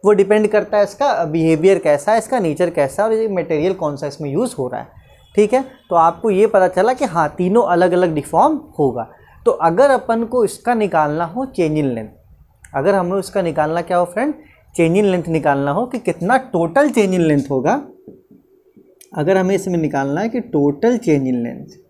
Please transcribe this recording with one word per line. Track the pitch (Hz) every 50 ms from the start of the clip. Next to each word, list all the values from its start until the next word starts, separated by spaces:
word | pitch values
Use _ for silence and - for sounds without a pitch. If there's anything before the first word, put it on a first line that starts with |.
| -
वो | 196 208
डिपेंड | 196 202 190 214 214 214 208
करता | 214 214 170 - - 208
है | 202
इसका | 196 - - 285 285 233 - 170
बिहेवियर | 160 151 165 160 160 160 151 156 185 196 180
कैसा | - 156 147 143 - - 214
है, | 233
इसका | 226 - - 247
नेचर | 196 165 147 139 180 170
कैसा | 170 - 143 139 - - 202
है | 220
और | 220
ये | 220 226 220
मटेरियल | 196 180 160 147 165 147 151 185 190
कौन | 185 165 151 143
सा | 135 -
इसमें | 147 139 - 151 143 135
यूज़ | 151 - - - -
हो | 135 127
रहा | 123 113
है, | 113 - - - - - - _ _ _ _
ठीक | 202 214 208 233
है। | 262 269 269 - - _ _
तो | 180
आपको | 170 160 165 170 170 - 226
ये | 196 185 208
पता | 214 220 196 185 180
चला | 180 185 190 226 254
कि | 262 294
हाँ, | 226 160 170 160 147 - -
तीनों | 180 180 196 233 -
अलग | - 175 170 180 180 170
अलग | 180 180 170 160
डिफॉर्म | 151 139 - - 160 220 294 320 285 - - - -
होगा। | 147 135 113 120 113 - - _ - _ - - -
तो | 233
अगर | 196 - 160 165 165 185 262 285
अपन | 262 247 - - 226 226 233
को | 226 247 247 226
इसका | 196 - - - 233 240
निकालना | 220 214 190 175 165 151 147 147 156 170
हो | 160 170 240 269
चेंज | 262 - - 175 156 156 151
in | 151
लेंथ, | 135 123 113 110 107 - _ _ _ - _ - _ _ _ _ - -
अगर | 143 139 185 196
हमें | 196 180 175 185 196
इसका | 185 - - 202 185
निकालना | 165 151 156 151 151 160 170 165
क्या | 170 185
हो | 175 180
फ्रेंड, | 175 - 214 247 302 294 - - - _ _ _ _ _
चेंज | - 170 160 170 196
in | 214
लेंथ | 196 185 180 160 165
निकालना | 160 156 135 151 143 139 139 143
हो | 143 180 233
कि | 247 - 240
कितना | - - 160 - 175 185 247 262 262 - -
टोटल | 175 170 165 170 277 285 302
चेंज | 233 233 208 190 185
in | 180
लेंथ | 170 160 151 143 135 -
होगा, | 143 131 123 156 220 294 - - - _ _ - - - _ _ - _ _ _ _ _ _ _ _ - - _ _ _ - _ - 156
अगर | 147 160 190
हमें | 190 185 185 196
इसमें | 190 190 190 180 170
निकालना | 160 147 139 139 135 139 139 160
है | 208 226
कि | 226 247
टोटल | - - - 151 143 147 143 143 - 226 254 226
चेंज | 233 - 151 143 135 127
in | 127 123 117
लेंथ | 120 131 127 147 - - - _ _